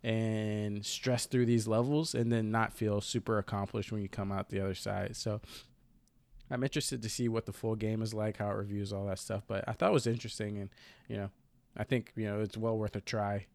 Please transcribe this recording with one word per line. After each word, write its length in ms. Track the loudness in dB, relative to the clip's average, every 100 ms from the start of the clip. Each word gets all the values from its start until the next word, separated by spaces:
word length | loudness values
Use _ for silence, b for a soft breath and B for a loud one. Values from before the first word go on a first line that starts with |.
and 800 | 2 2 2 0 0 0 0 -2 -4
stress 400 | -2 0 0 2
through 200 | 4 6
these 220 | 6 6
levels 480 | 4 4 2 2 0
and 160 | 2
then 180 | 2 2
not 240 | 2 0
feel 280 | 0 2 2
super 360 | 2 -2 2 0
accomplished 540 | 0 -2 -2 -2 -2
when 100 | -4
you 80 | -4
come 220 | -4 -2
out 180 | -2 -2
the 100 | -2
other 140 | -2
side. 420 | -2 -4 -2 -4 -4
So 260 | -4 -4 -6 -16 -18 -20 -20 _ _ _ _ -20 -6
I'm 120 | -2
interested 380 | 0 0 -2 -2
to 80 | -4
see 180 | 0 2
what 180 | 2 -2
the 80 |
full 220 | -4 -2 0
game 260 | 0 0
is 120 | 0
like, 240 | 0 -2 0
how 120 | -2
it 40 | 0
reviews, 360 | -2 -2 -2
all 120 | -2 -2
that 120 | -4
stuff. 240 | -4 -4 -2
But 200 | -4 -2
I 60 |
thought 160 | 2 4
it 40 |
was 140 | 6 4
interesting, 500 | 0 -4 -6 -4 -4
and, 120 | -6 B B B -8
you 100 | -6
know, 120 | -6 _ _ _ _ -8
I 60 |
think, 280 | 0 0 0 -4
you 100 | -2
know, 140 | 0
it's 180 | -2 -2
well 200 | 0 0
worth 180 | -2 -4
a 60 |
try. 440 | -4 -2 0 -2 -4